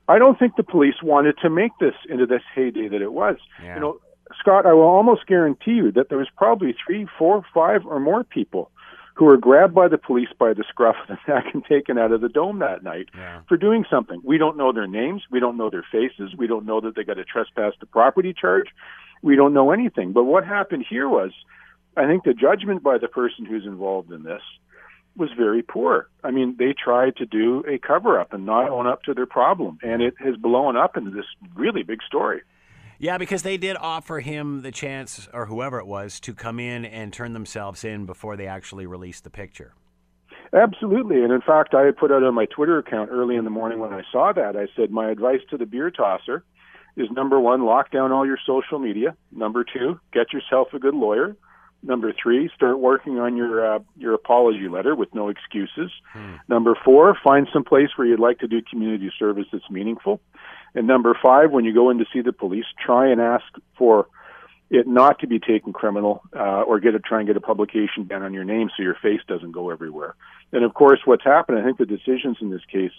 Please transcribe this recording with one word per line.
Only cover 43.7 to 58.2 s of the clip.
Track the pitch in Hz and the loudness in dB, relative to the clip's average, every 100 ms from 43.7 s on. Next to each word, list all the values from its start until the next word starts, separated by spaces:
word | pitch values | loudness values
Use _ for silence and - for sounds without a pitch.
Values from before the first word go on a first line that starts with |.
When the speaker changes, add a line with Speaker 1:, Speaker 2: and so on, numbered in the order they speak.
| 113 | -8
Speaker 1:
when | 107 | -10
I | 98 - | -10 -6
saw | 127 180 | -2 0
that, | 185 107 101 | 0 -4 -4
I | 101 - | -6 -4
said, | 107 | -4
"My | 113 110 | -2 -4
advice | 107 123 131 - | -2 -2 -2 -4
to | 143 | -10
the | 113 | -8
beer | 120 165 | -6 -6
tosser | 170 104 92 - 151 _ _ _ - _ - | -4 -4 -4 -8 -12 _ _ _ -20 _ -10
is, | 113 | -8
number | 127 135 135 | -4 0 2
one, | 120 127 117 | 2 2 2
lock | 123 135 | 0 0
down | 139 131 | -2 0
all | 135 135 | 0 -2
your | 131 - | -4 -4
social | 131 - 147 | -4 -4 -6
media. | 123 101 135 - _ | -6 -4 -6 -6 _
Number | - 107 117 | -8 -6 -4
two, | 120 131 135 175 _ | -6 -6 -6 -8 _
get | 120 117 | -4 -4
yourself | 139 - 131 131 | -6 -2 -2 -2
a | 143 | -2
good | 135 143 | -2 0
lawyer. | 107 107 175 208 _ _ _ _ | 0 -2 -4 -8 _ _ _ _
Number | - 123 110 - | -6 -4 -4 -4
three, | 120 123 165 | 0 0 0
start | - 127 135 | 0 0 2
working | 127 135 - 123 | 2 0 -2 -4
on | 120 120 | -4 -2
your, | 120 113 110 107 | -2 -2 -2 -2
uh, | 104 - | -8 -10
your | 120 | -4
apology | 110 - 123 120 107 95 | -2 2 4 4 2 -4
letter | 90 123 151 | -4 -2 -2
with | 98 110 | -4 -6
no | 104 | -6
excuses. | 101 - 107 95 - 175 - _ | -8 -10 -8 -8 -8 -12 -12 _
Speaker 2:
Hmm. | 110 104 85 - | -20 -18 -12 -2
Speaker 1:
Number | 120 117 113 | 2 2 2
four, | 131 139 180 190 | 6 8 8 6
find | 139 139 139 | 4 4 2
some | 151 | -2
place | 123 139 143 - | 2 2 2 0
where | 120 | 0
you'd | |
like | 113 | 2